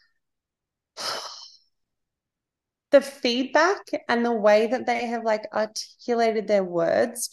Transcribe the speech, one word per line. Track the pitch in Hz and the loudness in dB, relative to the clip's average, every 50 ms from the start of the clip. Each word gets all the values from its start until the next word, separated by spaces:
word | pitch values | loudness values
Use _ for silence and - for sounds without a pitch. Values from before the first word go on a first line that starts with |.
| _ _ _ _ _ _ _ _ _ _ _ _ _ _ _ _ _ _ _ | _ _ _ _ _ _ _ _ _ _ _ _ _ _ _ _ _ _ _
<sighs> | - - - - - - - - - - - - _ _ _ _ _ _ _ _ _ _ _ _ _ _ _ _ _ _ _ _ _ _ _ _ _ _ _ | -10 -10 -8 -8 -8 -12 -14 -16 -18 -20 -20 -20 _ _ _ _ _ _ _ _ _ _ _ _ _ _ _ _ _ _ _ _ _ _ _ _ _ _ _
The | 285 277 | 4 4
feedback | 277 - - - - 247 233 254 254 - - 294 330 359 403 - - - 302 - - - | 4 2 -4 -4 -2 -2 0 -2 -4 0 2 2 4 4 2 -2 -6 -8 -8 -8 -2 -2
and | 240 233 233 | -2 0 0
the | 240 | 0
way | 233 214 196 214 208 214 233 214 | 0 2 4 4 6 4 4 0
that | 254 240 - | -2 -4 -2
they | 247 240 233 240 | -4 -4 -4 -4
have, | 226 240 226 220 | -6 -6 -4 -2
like, | 226 214 214 - - | -2 -2 -2 -4 -6
articulated | - 214 220 214 - - - - - _ - - 233 233 233 226 214 220 196 | -4 -4 -4 -4 -6 -12 -12 -12 -18 _ -6 -2 0 2 2 2 0 -2 0
their | 202 208 196 190 | 0 0 0 0
words | 175 175 170 165 165 - 202 247 233 233 - - - | 0 0 0 0 2 2 2 0 0 -2 -8 -10 -10